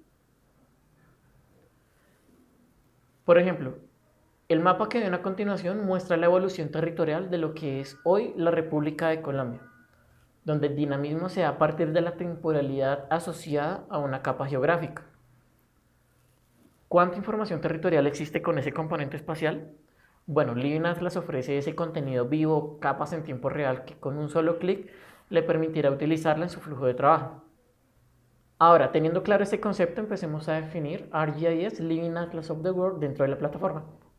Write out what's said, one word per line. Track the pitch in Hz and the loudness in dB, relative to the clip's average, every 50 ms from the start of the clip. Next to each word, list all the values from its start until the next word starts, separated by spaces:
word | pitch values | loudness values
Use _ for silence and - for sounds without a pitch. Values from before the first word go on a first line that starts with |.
| _ _ _ _ _ _ _ _ _ _ _ _ _ _ _ _ _ _ _ _ _ _ _ _ _ _ _ _ _ _ _ _ _ _ _ _ _ _ _ _ _ _ _ _ _ _ _ _ _ _ _ _ _ _ _ _ _ _ _ _ _ _ _ _ _ | _ _ _ _ _ _ _ _ _ _ _ _ _ _ _ _ _ _ _ _ _ _ _ _ _ _ _ _ _ _ _ _ _ _ _ _ _ _ _ _ _ _ _ _ _ _ _ _ _ _ _ _ _ _ _ _ _ _ _ _ _ _ _ _ _
Por | 175 170 175 | 6 6 8
ejemplo, | 180 185 165 151 135 127 - - - - _ _ _ _ _ _ _ _ _ _ _ - | 6 4 0 -4 -6 -8 -10 -12 -18 -20 _ _ _ _ _ _ _ _ _ _ _ 2
el | 165 160 | 2 4
mapa | 165 185 180 202 214 214 | 4 4 4 2 0 -2
que | - 240 | -2 -2
ven | 214 185 180 | 0 0 -2
a | 175 | -2
continuación | - 190 190 214 208 202 196 160 175 175 196 214 208 | -2 -4 -4 -2 -2 -2 -2 -2 -2 -4 -4 -2 -2
muestra | 190 185 180 180 - 175 | 0 0 0 0 0 2
la | 165 170 | 4 4
evolución | 175 180 185 190 185 - 180 151 151 | 6 6 4 4 0 -2 -4 -6 -4
territorial | - 156 165 165 - - 165 151 151 170 190 180 | -2 -2 -2 -2 0 0 0 0 0 -2 -2 -2
de | 175 170 | -2 -2
lo | 160 156 156 | -2 -2 -4
que | - 160 139 135 135 | -4 -4 -4 -4 -4
es | 135 - - - | -6 -8 -10 -2
hoy | - 165 190 208 240 - - | 2 4 4 4 2 0 -2
la | - 165 170 | 0 2 2
República | 170 165 160 160 151 151 147 151 151 - 165 160 | 2 2 0 0 0 0 0 0 -2 0 0 0
de | 160 160 | 0 -2
Colombia, | 160 147 139 135 127 120 120 - - - - - - _ _ _ _ _ _ _ _ _ _ _ - | -2 -4 -4 -4 -4 -4 -8 -10 -14 -20 -20 -20 -20 _ _ _ _ _ _ _ _ _ _ _ -4
donde | 156 151 147 147 | -2 0 0 0
el | 143 139 | 0 0
dinamismo | 147 151 143 139 139 143 147 156 160 180 185 | 0 0 0 0 -2 -2 -2 -2 -2 -4 -2
se | - - | 0 0
da | 165 147 | 0 0
a | 143 - | 2 2
partir | 156 151 156 160 - 151 | 2 2 2 2 0 2
de | 156 185 | 2 2
la | 170 170 170 | 2 0 -2
temporalidad | - 180 175 165 160 175 160 151 143 139 135 135 135 135 135 143 143 - - | -6 -6 -8 -6 -4 -2 0 2 2 0 0 0 0 0 0 0 -2 -2 -2
asociada | 156 170 - 185 156 - - 160 143 143 147 165 196 - - - | -2 -2 -2 -4 -8 -8 -6 -4 -2 0 0 -2 -4 -6 -8 -6
a | 202 147 | -4 -2
una | 143 135 131 135 | -2 -2 -2 -2
capa | - 143 - - 139 139 | -2 -2 -2 -2 -4 -2
geográfica. | 143 131 131 160 170 170 160 - - - - - _ _ _ _ _ _ _ _ _ _ _ _ _ _ _ _ _ _ _ _ _ _ _ _ _ _ _ _ _ _ _ _ _ _ _ - | -2 2 2 2 2 2 0 -4 -8 -12 -16 -20 _ _ _ _ _ _ _ _ _ _ _ _ _ _ _ _ _ _ _ _ _ _ _ _ _ _ _ _ _ _ _ _ _ _ _ 2
¿Cuánta | 175 175 180 180 180 202 | 4 4 4 4 0 -4
información | 202 214 214 214 208 - 170 147 | -6 -4 -4 -4 -4 -4 -4 -4
territorial | 165 151 156 156 - 180 165 147 139 147 | -4 -4 -4 -2 0 2 4 4 4 2
existe | 143 - 151 147 - 160 | 0 -4 -6 -4 -4 -2
con | - 175 160 143 | -2 0 0 0
ese | 127 147 | -2 -4
componente | 143 165 160 156 165 151 143 135 - | -4 -4 -4 -4 -4 -4 -4 -6 -8
espacial? | - - - 156 - 160 151 160 156 - - - - _ _ _ _ _ _ _ _ _ | -8 -8 -8 -6 -2 -2 -2 -2 -4 -8 -14 -20 -20 _ _ _ _ _ _ _ _ _
Bueno, | - 139 139 - 123 117 | -2 0 2 2 2 0
Living | 123 135 143 151 156 165 | -2 0 0 0 0 0
Atlas | 170 170 170 175 170 - | 0 -2 -2 -4 -4 -4
ofrece | 180 - 165 147 127 127 147 139 139 | -4 -6 -4 -4 -4 -2 -2 -2 -2
ese | 139 - - | -2 -2 -4
contenido | - 165 160 160 160 139 135 127 123 123 131 | -4 -4 -4 -4 -4 -4 -2 0 0 0 0
vivo, | 151 156 156 156 156 151 147 - - - | 0 2 2 4 2 2 0 -2 -6 -4
capas | - 143 151 - 151 - | -2 -2 -2 -2 -4 -4
en | 175 156 - | -6 -6 -6
tiempo | - 131 123 - 135 | -6 -6 -4 -4 -2
real, | 156 151 147 131 127 127 - | -2 0 0 0 -2 -2 -6
que | - - | -14 -14
con | - - 139 143 151 | -8 -6 -6 -4 -4
un | 151 143 | -4 -2
solo | - 165 160 165 170 - | 0 2 2 2 0 0
clic | 180 180 190 - - - - - - - - - _ - | 0 0 -2 -2 -4 -12 -18 -20 -20 -20 -20 -20 _ -2
le | - 165 | 0 2
permitirá | 160 175 160 160 160 160 156 156 143 139 | 2 2 2 2 0 0 0 2 2 2
utilizarla | 139 135 156 156 160 156 160 160 151 156 175 | 2 2 2 0 2 2 4 4 4 4 2
en | 175 | 0
su | - - | -6 -8
flujo | - 156 143 127 139 | -12 -10 -6 -2 0
de | 123 123 | 0 2
trabajo. | 123 139 143 131 - 135 - - - - - _ _ _ _ _ _ _ _ _ _ _ _ _ _ _ _ _ _ _ _ _ | 4 6 6 6 6 4 -2 -12 -16 -20 -20 _ _ _ _ _ _ _ _ _ _ _ _ _ _ _ _ _ _ _ _ _
Ahora, | - 165 170 170 156 131 - | 6 8 8 8 8 6 4
teniendo | - 156 156 160 170 185 - | 2 2 2 2 0 0 2
claro | 208 202 190 | 2 2 2
este | 202 196 - - | 2 2 -2 -2
concepto, | - 208 185 - 175 165 - 147 | -2 -2 0 0 0 0 0 -4
empecemos | 139 147 151 - 180 156 151 156 156 165 | -6 -4 -4 -4 -4 -4 -6 -4 -4 -2
a | |
definir | 156 160 156 160 - 170 147 147 175 - - - | -2 -2 -4 -6 -6 -6 -6 -6 -6 -8 -8 -4
R | - 156 156 151 | -2 -2 0 0
G | 147 151 165 165 165 | 0 0 0 2 2
I | 165 185 | 2 0
S, | 214 214 - | -2 -4 -4
Living | 165 165 165 165 170 170 165 | -2 -2 -2 0 -2 -2 -4
Atlas | 170 175 170 170 165 156 165 | -4 -6 -6 -6 -8 -6 -6
of | 151 156 | -6 -2
the | 156 185 | -2 -2
World, | 185 180 180 190 185 156 | 0 0 0 0 0 -2
dentro | 147 135 - - 139 | -2 -2 0 2 2
de | 135 | 2
la | 139 - | 2 0
plataforma. | 147 147 - 175 190 185 156 156 - - - - - _ _ | -2 -4 -4 -2 -4 -4 -4 -4 -10 -14 -18 -20 -20 _ _